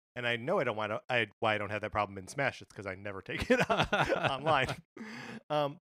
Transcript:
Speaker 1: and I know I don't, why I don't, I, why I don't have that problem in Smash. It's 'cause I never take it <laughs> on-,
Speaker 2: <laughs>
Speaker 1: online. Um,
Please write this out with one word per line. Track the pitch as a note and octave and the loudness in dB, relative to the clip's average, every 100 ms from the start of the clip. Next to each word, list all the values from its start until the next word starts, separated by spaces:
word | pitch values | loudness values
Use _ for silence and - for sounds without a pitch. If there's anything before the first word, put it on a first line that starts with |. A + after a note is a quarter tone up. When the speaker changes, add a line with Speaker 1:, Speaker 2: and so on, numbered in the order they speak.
| _ | _
Speaker 1:
and | B2 A#2+ | -4 0
I | A#2 | 0
know | C3 G3 | 0 2
I | |
don't, | B2 G#2+ | 2 0
why | |
I | G#2 | -2
don't, | A2 - | -2 0
I, | B2 G#2+ - | 0 0 0
why | A2+ | 2
I | G#2+ | 2
don't | G2+ | 0
have | G#2 | -4
that | G#2 | -2
problem | G#2+ G2+ G2 | 0 0 -4
in | F2+ | -8
Smash. | C#3+ C3 - | -2 -2 -2
It's | - | -12
'cause | - G2 | -10 -8
I | |
never | F#2+ G2+ F#2+ | -8 -8 -10
take | - - - | -6 -2 4
it | B3 | 4
<laughs> | F#3 | 4
on-, | G#3 D#3+ | 2 2
Speaker 2:
<laughs> | G3+ D3 - D3+ | 2 2 2 0
Speaker 1:
online. | C3+ D3+ C#3+ B2 B2+ - - G#3+ - - - - | 0 2 2 2 -4 -10 -16 -14 -12 -12 -12 -4
Um, | D3+ C#3+ - | 0 0 -2